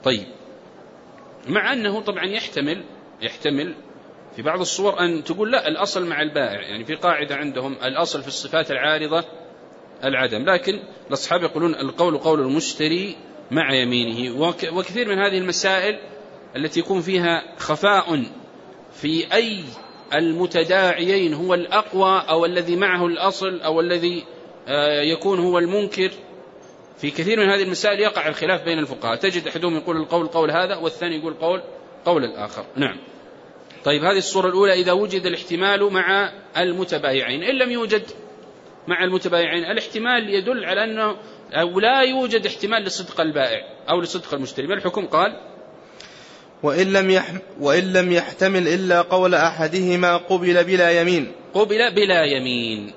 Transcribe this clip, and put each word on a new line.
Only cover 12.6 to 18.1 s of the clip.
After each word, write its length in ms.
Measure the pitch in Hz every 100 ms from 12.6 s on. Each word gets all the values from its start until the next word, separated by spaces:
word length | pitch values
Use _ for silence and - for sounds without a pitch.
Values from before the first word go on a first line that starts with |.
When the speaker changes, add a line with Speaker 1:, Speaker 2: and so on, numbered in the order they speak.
| 160 - 156 170 202 - - - -
Speaker 1:
مع 240 | 139 143
يمينه. 680 | 135 123 123 117 117 127 120
وك-، 320 | 165 170 165
وكثير 360 | 175 180 190 233
من 100 | 196
هذه 200 | 202 190
المسائل 600 | 185 175 196 190 196 214 - - - - - 131
التي 240 | 151 165
يكون 200 | 165 190
فيها 420 | 170 185 175 165 - -
خفاء 640 | - 151 202 196 165